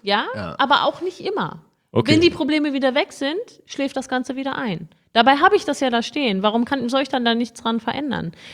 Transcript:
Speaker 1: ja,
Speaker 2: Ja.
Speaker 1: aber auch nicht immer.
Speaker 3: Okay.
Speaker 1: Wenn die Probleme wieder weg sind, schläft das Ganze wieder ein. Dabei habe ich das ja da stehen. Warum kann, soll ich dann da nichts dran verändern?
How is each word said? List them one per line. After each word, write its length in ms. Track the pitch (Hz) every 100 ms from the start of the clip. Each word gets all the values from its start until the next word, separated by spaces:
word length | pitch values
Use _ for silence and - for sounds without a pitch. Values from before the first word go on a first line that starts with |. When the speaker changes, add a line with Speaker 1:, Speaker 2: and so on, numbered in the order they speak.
Speaker 1:
ja, 220 | 196 208 339 523
Speaker 2:
Ja. 200 | - -
Speaker 1:
aber 240 | 262 285
auch 180 | 294 -
nicht 200 | 359 -
immer. 400 | - 392 175 165 - _ _ -
Speaker 3:
Okay. 180 | 175
Speaker 1:
Wenn 80 | 311
die 100 | 339
Probleme 420 | - 294 302 294
wieder 220 | 269 262 262
weg 180 | -
sind, 240 | - 277 349 480 - -
schläft 280 | - 269 269
das 140 | -
Ganze 260 | 254 254 262
wieder 220 | 269 -
ein. 320 | 254 165 165 _ _
Dabei 220 | 226 233 277
habe 200 | 370 403
ich 80 |
das 160 | - 277
ja 120 | 262
da 100 | 233
stehen. 400 | 233 294 254 190
Warum 240 | 208 226 240
kann, 240 | 277 240
soll 140 | 262
ich 60 | 269
dann 140 | 262
da 120 | 233 233
nichts 260 | 240 -
dran 180 | 226 233
verändern? 520 | - - 294 - 165 - -